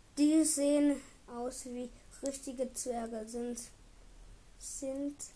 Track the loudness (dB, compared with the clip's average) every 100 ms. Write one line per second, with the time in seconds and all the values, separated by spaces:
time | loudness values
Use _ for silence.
0 | -8 4 6 6 6 4 4 6 6 2
1 | -4 -20 -14 -8 -8 -8 -10 -8 -10 -12
2 | -20 -6 -6 -6 -8 -6 -6 -6 -6 -6
3 | -6 -8 -10 -8 -8 -8 -12 -18 -20 -20
4 | -20 -20 -20 -20 -20 -18 -14 -8 -6 -4
5 | -6 -8 -14